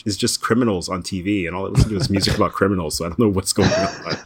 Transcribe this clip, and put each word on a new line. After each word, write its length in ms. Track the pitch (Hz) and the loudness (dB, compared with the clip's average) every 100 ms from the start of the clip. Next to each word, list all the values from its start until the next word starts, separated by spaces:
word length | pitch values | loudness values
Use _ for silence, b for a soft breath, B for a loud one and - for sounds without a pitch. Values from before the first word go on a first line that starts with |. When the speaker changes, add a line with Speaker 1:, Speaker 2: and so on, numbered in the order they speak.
| - | -6
Speaker 1:
is 100 | 98 | -2
just 260 | 120 - | -2 -2
criminals 460 | - 117 120 95 82 | 0 2 2 0 -2
on 120 | 92 | -6
T 200 | 85 95 | -4 -4
V, 260 | 87 104 82 | -2 -2 -2
and 80 | 90 | -4
all 100 | 98 | -2
I 40 | |
listen 200 | 104 110 | 2 2
to 60 | 101 | 0
is 140 | - | 0
music 260 | 98 95 104 | 0 2 2
Speaker 2:
<laughs> 0 | |
Speaker 1:
about 160 | 92 | 0
criminals, 440 | - 98 98 80 - | 2 2 2 -2 -4
so 80 | 85 | -6
I 40 | |
don't 100 | 82 | 2
know 100 | 113 | 2
what's 240 | 95 - | 2 0
going 180 | - 95 | 2 2
on. 460 | 622 95 - - - | 4 -2 -4 -8 -6